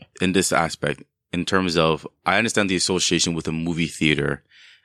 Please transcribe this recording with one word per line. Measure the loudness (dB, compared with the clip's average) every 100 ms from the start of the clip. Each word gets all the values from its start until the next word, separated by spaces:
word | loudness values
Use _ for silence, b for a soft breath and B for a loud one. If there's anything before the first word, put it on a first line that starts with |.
| -16 -4
in | 0
this | 2 2
aspect | 0 0 -4 -6 -6 -10 _ _
in | -6
terms | -2 0 0 2
of | 2 2 -4 _
I | 0 0
understand | 0 0 0
the | 0
association | 0 0 0 0 0
with | -2 -4
a |
movie | -4 -4 -2 -4
theater | 0 2 2 0 -4 _ b b b